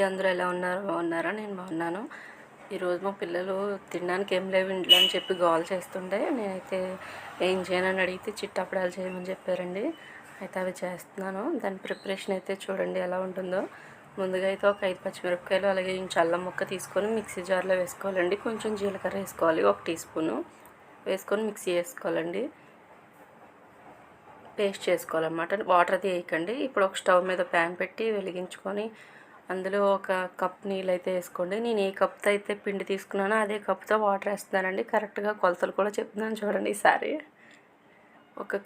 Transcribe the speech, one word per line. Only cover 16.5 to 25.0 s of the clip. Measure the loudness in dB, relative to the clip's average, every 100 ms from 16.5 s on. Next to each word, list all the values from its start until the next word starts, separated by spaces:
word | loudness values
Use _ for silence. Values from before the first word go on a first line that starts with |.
| -4 -4
తీసుకొని | -4 -2 0 2 0
మిక్సీ | -2 -6 0
జార్లో | 2 4 2
వేసుకోవాలండి. | 2 -2 -2 2 2 2 0
కొంచెం | -2 -2 0
జీలకర్ర | 0 0 -4 -4
వేసుకోవాలి, | -6 2 4 6 4
ఒక | 4 -2
టీ | -4
స్పూను | -4 -2 0 -2 -6 -14 -20 -20 -20 -10 -4
వేసుకొని | -2 0 0 0
మిక్సీ | -4 0 0
చేసుకోవాలండి, | 0 -4 -2 -2 -2 -2 -4 -8 -20 -20 -20 -20 -20 -20 -20 -20 -20 -20 -20 -20 -20 -20 -20 -20 -20 -20 -14 -2
పేస్ట్ | -2 0 0
చేసుకోవాలన్నమాట. | 0